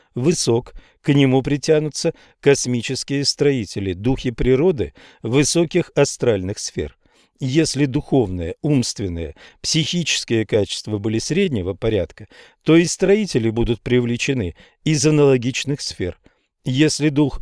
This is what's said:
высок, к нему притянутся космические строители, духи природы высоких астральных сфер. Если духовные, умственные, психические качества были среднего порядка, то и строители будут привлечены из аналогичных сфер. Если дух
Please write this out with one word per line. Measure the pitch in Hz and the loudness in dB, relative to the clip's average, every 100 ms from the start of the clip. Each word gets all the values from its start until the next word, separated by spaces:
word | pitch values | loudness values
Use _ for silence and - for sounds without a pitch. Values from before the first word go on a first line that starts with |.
| _ 123 | _ -2
высок, | 139 175 - 117 - - - _ | -2 0 0 0 -2 -16 -20 _
к | - | 0
нему | 143 135 131 | 4 4 2
притянутся | 131 143 - 151 151 - 170 - _ _ | 0 -2 2 2 0 -4 -4 -6 _ _
космические | 139 135 123 123 - 98 - 139 135 | 2 2 2 -4 -4 -6 -4 -2 -2
строители, | - 147 135 98 - 98 | 0 0 2 -2 -4 -4
духи | 90 113 135 131 | -2 -2 -2 -4
природы | 113 123 131 180 156 76 - - _ | -2 2 4 2 0 -4 -8 -20 _
высоких | 113 131 147 170 165 175 - | -2 0 2 0 0 -2 0
астральных | - 143 - 123 101 92 - | 2 2 2 0 0 -2 -8
сфер. | - - 73 - _ _ _ _ | -8 -8 -8 -10 _ _ _ _
Если | 131 147 151 131 143 | -2 0 0 0 -2
духовные, | 147 - 139 98 90 82 - | -2 0 0 0 -2 -6 -6
умственные, | 147 139 117 - 98 85 78 - - _ | 0 0 0 -4 -6 -6 -8 -12 -20 _
психические | - 160 147 175 160 - - 113 107 | -2 -2 0 -4 -2 -4 -2 -2 0
качества | 110 98 - - 104 | 0 0 -4 -6 -4
были | 110 110 | -2 -4
среднего | - 160 190 117 87 | -2 -2 0 -2 -4
порядка, | 98 113 104 82 - 107 - - _ | -4 -2 0 -2 -8 -20 -20 -20 _
то | - 165 | 4 4
и | 170 | 4
строители | - 190 208 202 - 113 | 0 2 2 2 0 0
будут | 113 110 120 | 0 -2 -2
привлечены | - 123 120 120 - 131 90 - - _ | 0 2 2 -2 -2 -2 -4 -8 -20 _
из | 151 151 151 | -2 0 2
аналогичных | 151 143 131 120 - 135 143 | 4 4 4 0 -6 -6 -6
сфер. | - - 90 - _ _ _ _ 139 | -8 -6 -8 -8 _ _ _ _ -4
Если | 127 151 - 151 | 2 2 2 0
дух | 139 143 - | 2 0 -2